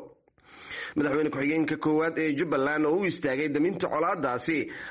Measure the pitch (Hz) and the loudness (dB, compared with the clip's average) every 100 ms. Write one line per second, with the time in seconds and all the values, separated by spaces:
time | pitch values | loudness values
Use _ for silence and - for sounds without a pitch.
0 | - - _ _ - - - - - - | -6 -20 _ _ -20 -20 -14 -12 -6 -2
1 | 143 143 156 139 143 160 147 151 156 156 | 2 2 2 0 0 2 0 0 2 2
2 | 160 165 156 139 165 143 135 151 151 175 | 2 0 0 0 0 2 2 2 2 2
3 | 190 165 139 131 151 143 170 196 175 151 | 0 -2 -2 0 0 2 2 0 -2 0
4 | 170 196 139 123 160 151 110 - - | 0 0 -2 -2 -2 -2 -4 -8 -14